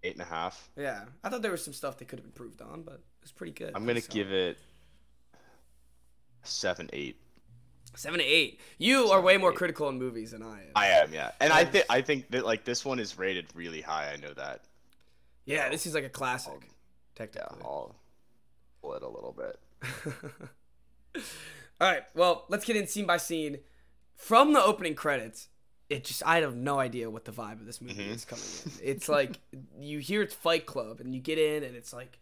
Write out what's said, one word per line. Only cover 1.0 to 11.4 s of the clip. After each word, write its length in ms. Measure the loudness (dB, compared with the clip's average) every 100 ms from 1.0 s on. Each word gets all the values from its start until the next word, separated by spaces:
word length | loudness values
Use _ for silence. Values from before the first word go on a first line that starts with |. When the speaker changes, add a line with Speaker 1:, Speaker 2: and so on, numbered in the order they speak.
| -14 -12
Speaker 2:
I 60 | -8
thought 120 | -4
there 100 | -4
was 120 | -4
some 100 | -8
stuff 240 | -8 -10 -10
they 80 | -16
could 140 | -16
have 60 | -16
improved 360 | -18 -18 -16
on, 220 | -16 -16
but 120 | -16 -20
it 60 | -20 _
was 100 | -20
pretty 200 | -14 -14
good. 180 | -10 -8 -4
Speaker 1:
I'm 100 | 0
gonna 160 | 0
Speaker 2:
So 100 | 0
Speaker 1:
give 200 | -4 0
it 240 | 2 0 -2 -14 -20 -20 -20 _ _ _ _ -20 -20 _ -20 _ -20 _ _ _ -20
seven, 460 | -10 -4 -2 -2 -6
eight. 240 | -8 -8 -10 _ -20 _ -20 -20 -20 -20 -12
Speaker 2:
Seven 240 | -6 -2
to 60 | 4
eight. 340 | 4 4 -4 -20 -2
You 320 | 4 6 8
are 100 | 8
way 160 | 8 8
more 120 | 6
Speaker 1:
Seven, 40 |
eight. 40 | 2
Speaker 2:
critical 320 | -2 0 -2
in 80 | -2
movies 340 | -6 -6 -12
than 120 | -14
I 180 | -14 -16
am. 100 | -2 2
Speaker 1:
I 120 | 8
am, 260 | 8 6
yeah. 180 | 2 -6
And 120 | 2